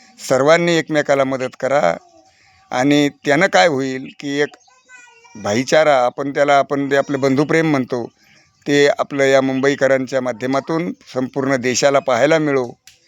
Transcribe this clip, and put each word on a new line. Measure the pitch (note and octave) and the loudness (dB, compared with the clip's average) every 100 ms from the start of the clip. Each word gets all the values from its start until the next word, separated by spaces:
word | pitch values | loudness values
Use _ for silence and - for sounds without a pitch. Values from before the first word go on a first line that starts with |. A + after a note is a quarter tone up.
| _ - | _ -14
सर्वांनी | - C3 C#3+ E3+ E3+ | -2 2 4 2 2
एकमेकाला | E3+ D3+ D3+ C#3+ C#3 | 0 0 -2 0 0
मदत | C3+ C3+ B2 - | 0 -4 -8 -6
करा | B2+ C#3 D#3+ - - _ _ _ _ _ _ | -2 0 0 -2 -8 _ _ _ _ _ _
आणि | B2 C3+ D3 C#3+ - - | -2 2 2 0 -2 -2
त्यानं | C#3+ F#3+ | 0 2
काय | G3 F#3 | 2 2
होईल | C3+ C3+ C3 C3 - | 0 -4 -8 -12 -14
की | D3 C#3+ | -8 -4
एक | D3 - _ _ _ - - _ _ - | -4 -6 _ _ _ -20 -20 _ _ -10
भाईचारा, | G2+ A#2 C3 D#3 D#3 C#3 B2 | -4 -4 0 2 4 2 0
आपण | C3+ C#3 | -2 -6
त्याला, | C#3 C#3+ C#3+ | -2 2 2
आपण | C3+ C#3 C#3 | 2 -2 -2
ते | C#3 | -2
आपलं | C#3 C#3+ | -2 -2
बंधुप्रेम | C#3 C3 D3 D#3+ D#3+ | 0 0 2 0 0
म्हणतो, | C#3+ B2 B2 A#2 - _ _ _ _ - | -2 -2 -6 -8 -14 _ _ _ _ -2
ते | C#3+ C#3+ - | 2 2 2
आपलं | C3 C#3+ | -4 0
या | C3+ C3+ | 2 2
मुंबईकरांच्या | C3+ C3 C3+ C#3 C3+ C3+ B2+ C3+ | 2 0 0 0 0 0 -2 -4
माध्यमातून | B2+ A2+ B2 C3+ C3 D#3+ F3+ - - | -6 -6 -4 -4 -2 -4 -6 -10 -12
संपूर्ण | B2+ B2+ - C3+ C3+ | -8 -6 -4 -2 -2
देशाला | B2 A#2+ C#3 C#3 | -2 0 2 2
पाहायला | C3 A#2+ C#3+ D#3+ | 0 2 2 2
मिळो. | D3+ C3+ A#2+ - _ _ | 0 -2 -4 -8 _ _